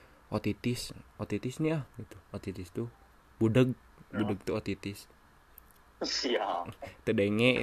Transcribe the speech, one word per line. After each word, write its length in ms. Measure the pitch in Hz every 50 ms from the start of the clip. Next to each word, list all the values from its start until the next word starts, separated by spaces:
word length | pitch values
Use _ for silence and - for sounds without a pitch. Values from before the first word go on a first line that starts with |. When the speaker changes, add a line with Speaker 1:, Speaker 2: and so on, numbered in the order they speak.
| - - - - -
Speaker 1:
Otitis, 600 | - - 107 - 107 98 - - 120 120 117 - - - - - - -
otitis 400 | - 107 - 104 101 - 127 123
nih 160 | - 156 156 160
ah," 80 | 156 120 - -
gitu. 220 | - 101 - - 92 - -
Otitis 400 | - 98 - 101 92 95 90 -
tuh 200 | - - 117 120 - - - - - - - - -
budeg, 360 | - 113 113 107 127 127 127 120 - - - - - - -
Speaker 2:
Hmm. 80 | - 104
Speaker 1:
budeg 180 | 107 104 101 95
tuh 120 | - - -
otitis. 520 | 107 - 98 98 - - 98 98 - - - - - - - - - - - - - - - - - - - -
Speaker 2:
Siap. 720 | - 170 - - - - 127 117 - 101 98 87 85 87 101 - - - - - -
Speaker 1:
Tedenge, 560 | - 117 110 110 101 101 104 110 120 127 123 120